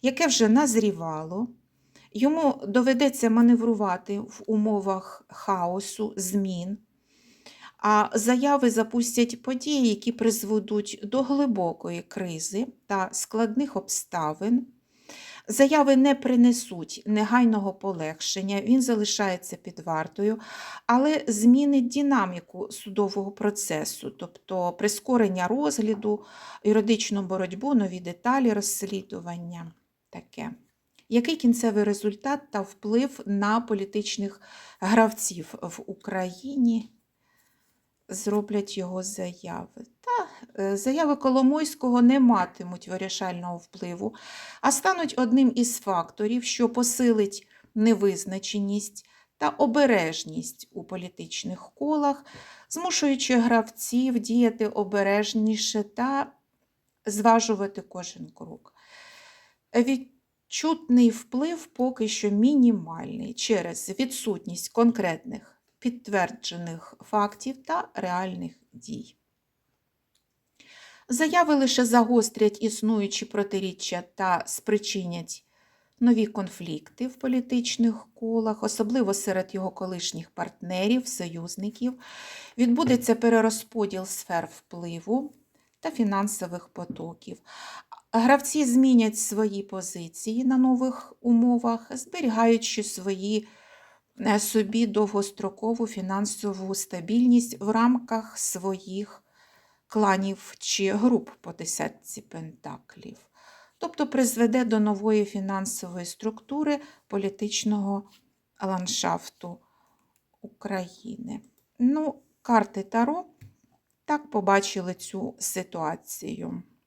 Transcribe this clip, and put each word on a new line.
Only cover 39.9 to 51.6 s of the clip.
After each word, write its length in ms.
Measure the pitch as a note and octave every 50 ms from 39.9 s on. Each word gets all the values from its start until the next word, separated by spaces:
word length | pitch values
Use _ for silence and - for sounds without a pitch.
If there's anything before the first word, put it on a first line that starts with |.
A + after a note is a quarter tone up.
| _ _
Та, 260 | _ B4 A#4+ A#4+ F#4+ - - - - - _ - G3
е, 140 | G3 G3 G3
заяви 380 | G3+ B3+ C4 D#4 E4 D4 D4
Коломойського 880 | C#4+ - C4+ B3+ C4 C4+ B3+ C#4+ D#4 D#4+ D4+ - - - B3+ A#3+ B3
не 180 | A#3+ A#3+ C4 C#4
матимуть 680 | C4 A#3+ A#3+ G3 F3+ F3+ - - F#3+ F3 F3+ F3 - -
вирішального 680 | F#3 F#3 F#3+ F#3+ F#3 - G3 F#3 F3+ F3 F3 F3+ F3 E3+
впливу, 580 | E3+ _ _ F#3 F#3 F3+ F3 F3 G3 A3 A3+ - - - - - - - - -
а 100 | - B3
стануть 420 | C4+ - - F#4+ G#4 F4 E4 D4 - -
одним 340 | B3+ A#3 A3+ C4+ C4+ B3 A#3+
із 240 | A#3+ A#3+ A#3+ - -
факторів, 640 | - G3+ F#3+ F3 E3 - - - G#3+ G#3+ A#3 B3 A#3+
що 260 | - - - B3 A#3
посилить 760 | A#3+ B3 B3 A#3+ - - B3+ A#3+ A#3 G#3+ G#3 G3+ G3+ - - _ _ _ _ _ _
невизначеність 1300 | A3 G#3+ A3+ A3+ F#3+ G3 G3+ F#3 F#3 - - F#3 G3 F#3+ - - G#3 G3+ G3 G3+ G#3 G3+ - _ - - _ _ _ _ _ _ _
та 120 | - D4
обережність 1200 | - - D4 C4+ A3+ D4 C#4+ C4+ A#3+ G3 E3+ D#3+ D#3+ - - D#3+ D#3 D#3+ D#3+ - - _ - _
у 120 | _ - -
політичних 880 | - F#3 F#3 F3 F3+ _ _ E3 D#3+ - - - - F#3 F3+